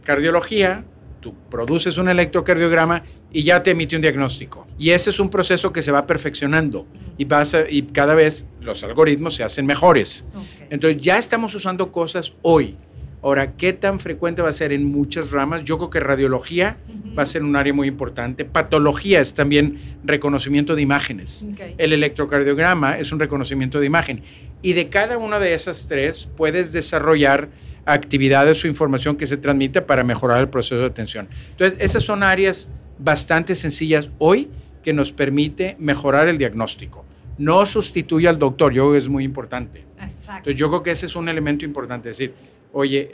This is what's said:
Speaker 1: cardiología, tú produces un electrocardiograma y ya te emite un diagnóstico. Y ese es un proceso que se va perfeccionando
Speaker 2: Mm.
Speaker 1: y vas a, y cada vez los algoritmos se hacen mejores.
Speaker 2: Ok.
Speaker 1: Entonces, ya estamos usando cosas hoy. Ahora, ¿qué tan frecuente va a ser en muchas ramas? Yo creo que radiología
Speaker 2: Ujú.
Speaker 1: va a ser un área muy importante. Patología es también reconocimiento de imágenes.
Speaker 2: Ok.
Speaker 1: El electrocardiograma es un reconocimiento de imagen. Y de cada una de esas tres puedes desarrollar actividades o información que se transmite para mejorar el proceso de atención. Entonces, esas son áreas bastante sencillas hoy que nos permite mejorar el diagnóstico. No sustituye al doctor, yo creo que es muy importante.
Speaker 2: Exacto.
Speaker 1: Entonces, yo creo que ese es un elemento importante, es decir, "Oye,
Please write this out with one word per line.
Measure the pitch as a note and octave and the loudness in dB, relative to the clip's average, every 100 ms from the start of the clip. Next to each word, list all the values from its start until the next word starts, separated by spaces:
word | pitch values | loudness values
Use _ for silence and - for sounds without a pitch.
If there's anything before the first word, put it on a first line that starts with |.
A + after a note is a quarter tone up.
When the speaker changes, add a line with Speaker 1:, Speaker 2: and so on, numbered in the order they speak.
Speaker 1:
cardiología, | - C#3+ D#3+ E3+ E3+ G#3+ F#3+ G3+ - - - - | -2 0 2 0 0 0 0 -2 -10 -20 -20 -18
tú | A2+ - - | -18 -18 -12
produces | A#2 A#2+ D#3+ F3+ D#3+ | -6 -2 0 0 0
un | F#3 | 2
electrocardiograma | F3+ F3 F3+ F3+ E3 E3+ E3 D#3+ E3+ - - - | 2 2 2 2 2 4 4 4 0 -6 -20 -8
y | D#3 | 0
ya | D3+ F3 | 4 4
te | F#3 | 4
emite | E3 D#3 D#3+ | 0 0 0
un | |
diagnóstico. | D#3 C3+ C3 - - - - - | 0 2 -2 -4 -12 -18 -18 -2
Y | D#3+ | 4
ese | F3 G3+ | 4 4
es | G3 | 0
un | F#3+ | 0
proceso | G3 F#3 F3+ F#3+ | 0 0 0 0
que | E3 | -2
se | C#3+ | 0
va | C#3+ D3 | 2 2
perfeccionando | D#3+ D3 - C#3+ D#3+ D3+ G2+ | -2 -4 -6 0 0 0 -4
Speaker 2:
Mm. | - - - - | -12 -18 -14 -8
Speaker 1:
y | |
vas | C#3 D3 D3 | 0 2 4
a, | E3 D#3 | 2 0
y | D3 | -2
cada | C#3 D3 C#3+ | -2 2 4
vez | D#3 D#3 - - - | 6 4 2 -10 -14
los | A#2 G2+ | -10 -10
algoritmos | G#2 A#2+ D#3+ C#3+ D#3+ | -2 2 4 2 -2
se | - | -4
hacen | A2 - C#3 | -4 -2 -2
mejores. | C#3 F3+ C#3+ - - - | 4 6 6 2 -4 -10
Speaker 2:
Ok. | - - - - | -16 -16 -18 -10
Speaker 1:
Entonces, | D3 D#3+ D3+ | 0 0 2
ya | D3+ G3+ | 2 2
estamos | A#3 A3+ A3 | 2 -2 -4
usando | G3+ F#3 F#3 F#3 | -6 -6 -4 -4
cosas | F3 E3 F3+ D#3+ - | -4 -4 -4 -8 -2
hoy. | E3 D#3+ A#2 - - - - - | 4 4 2 -8 -20 -18 -16 -6
Ahora, | C#3 C#3 C3+ - | 0 0 0 -2
¿qué | F3+ | -2
tan | F#3 G3 G3 | 0 -2 -2
frecuente | E3+ D#3 E3+ E3+ | -6 -6 -4 -2
va | E3 | -2
a | |
ser | D3 D3+ | -2 -2
en | C#3+ | -2
muchas | C#3+ C#3+ C#3+ E3 C#3+ | 0 -2 -2 -4 -4
ramas? | C#3 C#3 E3 | -2 -2 -4
Yo | C#3+ D#3+ | -6 -6
creo | F3 | -4
que | D#3+ | -4
radiología | C3+ C3+ C3+ B2+ - E3+ G3 A3+ - | -2 0 0 -2 -4 -2 -2 -4 -14
Speaker 2:
Ujú. | A3 - D3 | -16 -8 -4
Speaker 1:
va | |
a | C#3+ | -4
ser | E3 | -2
un | D3 C#3+ | 0 0
área | C#3+ | 0
muy | C#3+ C#3 | 0 -2
importante. | C3+ A#2+ B2 A#2+ B2+ | -4 -8 -8 -8 -8
Patología | D3 E3 - D#3 D3 C#3 G3 F3+ | -4 -2 2 2 2 2 4 4
es | C3+ | 4
también | - C#3+ C#3+ D3 - - - | 0 2 4 2 -2 -12 -10
reconocimiento | - D3 D3 C#3 C#3 C#3+ D3 | -4 -2 0 -2 0 0 0
de | D3+ | 0
imágenes. | C#3 C#3+ - G2+ F#2 - G#3 | 2 0 -2 -8 -12 -12 -12
Speaker 2:
Ok. | G3 F3 E3+ | -12 -12 -2
Speaker 1:
El | D#3 | 0
electrocardiograma | D3+ D3+ D3+ C#3+ C#3+ C#3 C#3+ F3 F3 C#3 D#3 | 2 0 -2 -2 0 2 2 2 2 0 -2
es | D3+ | -4
un | D#3 | -4
reconocimiento | D3+ C#3 B2+ C#3 C3 D3 | -2 -4 -4 -4 -2 -2
de | C#3+ | 0
imagen. | E3 D3+ A#2 - - - - | 0 -2 -6 -12 -20 -20 -6
Y | F3+ | -2
de | F3+ E3 | 0 0
cada | G3 A3+ A#3+ | 0 0 -2
una | G#3+ G#3 | -4 -2
de | F#3 | 0
esas | D#3+ F#3 D#3+ - | 0 -4 -10 -6
tres | C#3+ D3 D#3+ - - | -2 -2 -4 -10 -2
puedes | D#3 E3+ E3+ | 0 0 -2
desarrollar | E3 - D#3+ D3 D#3 C#3 C#3 D3 - - - - | -4 -2 0 2 4 6 4 0 -12 -20 -6 0
actividades | D3 - C#3 C3+ C#3 D3 D#3 | 0 2 2 4 6 6 4
o | E3+ | 0
información | D3 D3+ C3 D3 D3 | 0 0 0 -2 -2
que | C#3+ | -2
se | C#3 | -2
transmite | C#3+ C#3 C3+ F3 | 0 2 2 0
para | - C3 | 2 2
mejorar | B2 A2 B2+ A#2+ | 2 0 2 2
el | C3 | 2
proceso | B2+ A#2 A#2+ | 0 -2 -2
de | |
atención. | B2+ A#2+ G#2 G#2+ G2+ - - | -2 -4 -10 -10 -12 -16 -12
Entonces, | - F#3 F#3 | 0 0 2
esas | F#3+ - | -2 0
son | - G3+ | -2 0
áreas | G3 F#3+ F#3+ - - - - - | 2 4 2 0 -6 -12 -18 -4
bastante | C#3+ D3 - E3 E3 | 0 0 2 0 0
sencillas | F3+ D#3 - D#3+ D#3 C#3+ - | -4 -4 -4 0 0 0 0
hoy | D#3 A3 D4 - - - | 4 4 2 -10 -20 -8
que | D#3+ | -2
nos | D3+ C#3+ | 0 0
permite | - C3+ C#3+ D3 - F#3 - | -2 0 0 0 -2 -6 -4
mejorar | D3 C#3 C#3 C#3 D#3+ | -2 0 2 4 4
el | D#3 | 2
diagnóstico. | B2 A2 A2+ - - - - - - - | -2 -2 -6 -8 -14 -18 -20 -20 -16 -4
No | D3 F3+ | 2 4
sustituye | G3+ A3 - F3+ C3+ D#3+ F3 | 4 0 -2 -4 0 2 4
al | D#3+ | 4
doctor, | C#3 C3+ D3 | 2 4 2
yo | B2+ | 4
creo | C#3+ | 4
que | C#3+ | 4
es | B2 | 2
muy | C#3 | -2
importante. | C3+ C3+ A2+ B2 A#2+ - - - | -4 -6 -10 -10 -10 -16 -20 -18
Speaker 2:
Exacto. | - - - G3 D3 | -16 -16 -16 -10 -4
Speaker 1:
Entonces, | C3 | 0
yo | D3+ | 0
creo | E3+ | 0
que | F3 | -2
ese | D#3+ F3+ | -4 -6
es | F3 | -6
un | E3 | -4
elemento | D#3+ D3 D3 | -2 -2 -2
importante, | D3+ C#3+ A#2+ A#2+ A2+ | -4 -8 -8 -10 -10
es | A2+ | -8
decir, | C3 - - _ _ | -8 -10 -20 _ _
"Oye, | C#3 C#3 C#3 - | -4 -2 -2 -4